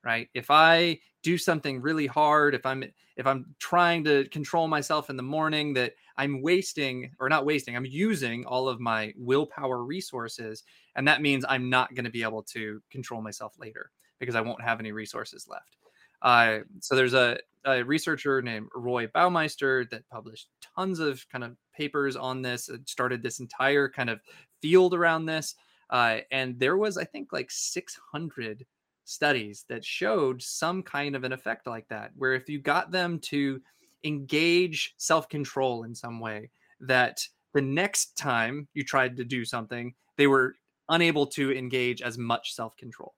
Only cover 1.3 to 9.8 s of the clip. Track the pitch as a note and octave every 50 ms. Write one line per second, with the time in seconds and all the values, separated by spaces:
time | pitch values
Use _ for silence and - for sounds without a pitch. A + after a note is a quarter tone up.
1.3 | F3 E3 - - E3 D#3 - D3 C3+ B2+ B2 D3 D#3+ D#3 D3 C3 A#2+ D3+ D3+ D3
2.3 | D3+ D3+ D3 C#3+ C3+ B2 - C3 C3 C3+ C3 - _ _ _ _ _ - B2+ C3+
3.3 | C3+ C3 B2+ - D3 _ - - F3 F3 F3 E3+ E3+ E3 D3+ D3+ D3 C#3 C3+ -
4.3 | - D3+ D3 - - E3+ E3 D#3+ D#3 D3 C3+ - D#3+ D3+ D3+ - C3+ B2+ B2+ C3+
5.3 | D3 D#3 D#3 D#3 D#3 D3+ D3+ D3 C#3 B2+ B2 A#2 - _ _ _ _ - C#3 C#3+
6.3 | C#3+ C3 C3+ D#3+ F3+ F#3+ F#3 - - D#3 C#3+ C3+ B2+ B2+ B2 C3+ - _ B2 C3+
7.3 | D#3 D3+ C#3 D3 D3+ C#3+ - - A#2+ B2 C3 C3 C3 D#3 G3 A3+ G#3+ D3+ C3 A#2
8.3 | A2+ A#2+ B2 - B2+ B2+ C3 C3+ B2 G#2+ A#2 A#2 A2+ A2 G#2+ G#2+ G#2 B2+ B2 A#2+
9.3 | C3 C#3 D3+ D3 - - C#3+ C3 B2+ A#2+